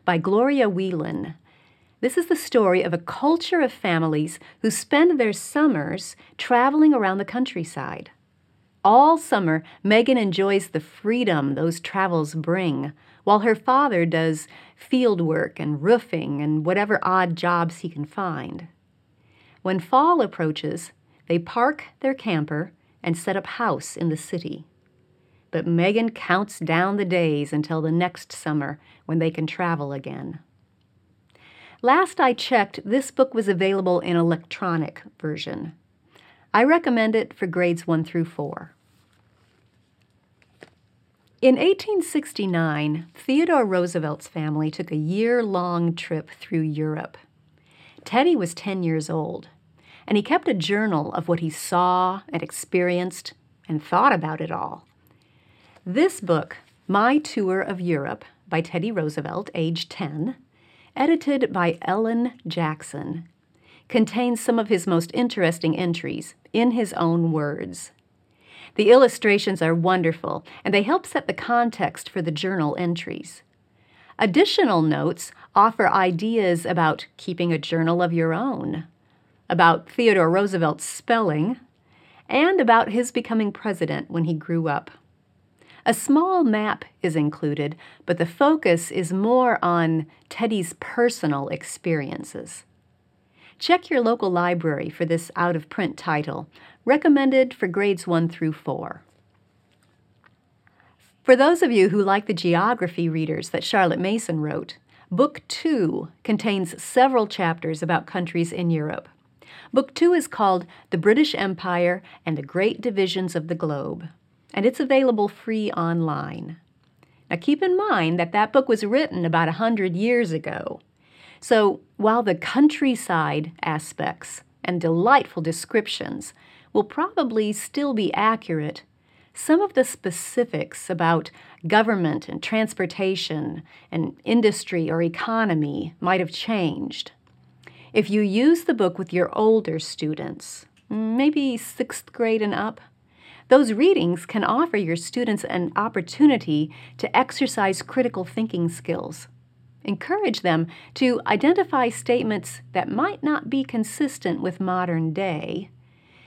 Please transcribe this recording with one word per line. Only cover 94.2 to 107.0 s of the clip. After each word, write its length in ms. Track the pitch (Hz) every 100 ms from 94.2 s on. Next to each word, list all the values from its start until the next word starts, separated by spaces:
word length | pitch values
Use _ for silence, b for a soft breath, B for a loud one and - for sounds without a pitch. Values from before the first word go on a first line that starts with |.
| 196
library 600 | 175 175 175 165 143 160
for 140 | -
this 260 | 165 165 170 -
out-of-print 600 | 175 165 - - 175 -
title, 520 | - 151 156 - 156 B B B
recommended 720 | - 294 320 277 269 262 254
for 140 | - 190
grades 360 | 180 202 175
one 240 | 180 170 165
through 240 | 165 160
four. 520 | 151 - 135 - - _ _ _ _ _ _ _ _ _ _ _ _ _ _ _ _ _ b b b _ _
For 140 | - 254
those 260 | 285 339
of 80 | 294
you 200 | 226 185
who 120 | 202
like 240 | 196 196 208
the 80 |
geography 720 | 170 175 170 208 240 175 170 170
readers 420 | 160 156 160 165
that 140 | -
Charlotte 360 | - 202 175 165
Mason 400 | 185 220 - 160
wrote, 360 | 151 147 - - _ b b
Book 340 | 180 285 - -
two 640 | - 330 277 175 - - -
contains 580 | - 214 220 196 175 -
several 460 | - 254